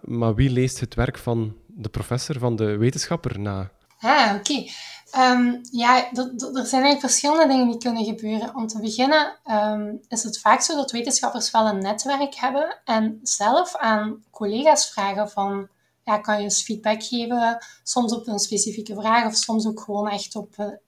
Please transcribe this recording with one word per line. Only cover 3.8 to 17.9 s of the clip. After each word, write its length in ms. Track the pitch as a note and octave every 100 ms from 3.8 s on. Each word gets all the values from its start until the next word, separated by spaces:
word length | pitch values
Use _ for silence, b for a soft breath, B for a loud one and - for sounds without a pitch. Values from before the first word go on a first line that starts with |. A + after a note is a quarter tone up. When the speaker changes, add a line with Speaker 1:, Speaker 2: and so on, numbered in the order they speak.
| _ _
Speaker 2:
Ah, 340 | A3+ D4 A3+ G3+
oké. 260 | - C#4+ - B B B -
Ehm, 400 | C4+ B3+ B3 A#3+ A#3+ -
ja, 380 | A#3 A#3+ B3+ B3
dat, 260 | B3 B3+ A#3+
dat, 160 | B3+ C4
er 100 | B3
zijn 160 | B3
eigenlijk 180 | C4+ C#4+
verschillende 460 | C4 - C#4+ D#4 D4+
dingen 220 | C4 B3
die 100 | A#3
kunnen 260 | B3 A3+
gebeuren. 500 | G#3+ A3 G#3+ G#3+ A3+
Om 120 | C4+ A3
te 140 | A3
beginnen, 580 | A3 G#3+ C4 D4+ D4 -
ehm, 480 | C#4+ G#3+ G#3+ G#3+ G#3 G#3+ -
is 140 | A3+
het 180 | A3+ -
vaak 200 | G#3+ B3
zo 160 | - D4+
dat 140 | C4+
wetenschappers 600 | A#3 A#3+ - B3 A#3 -
wel 160 | A3+ A3
een 120 | G3
netwerk 560 | F#3+ A3 C4+ C#4 C#4+
hebben 440 | - B3+ C4+ E4 -
en 360 | - A3 A3 A3
zelf 540 | - - G#3 C#4+ F4+ D#4
aan 480 | A#3 G#3+ G#3+ - _
collega's 600 | - G#3 A3 D4+ D4 -
vragen 400 | - G3 G3 G#3
van, 380 | G#3 G3 G3 G3 _ _ _
ja, 140 | - G#3+
kan 180 | G#3+ G#3
je 60 |
eens 200 | G3+ -
feedback 400 | - G#3+ G#3+ A3
geven? 560 | - A#3+ A#3 A#3+ A#3 A#3 B B
Soms 300 | -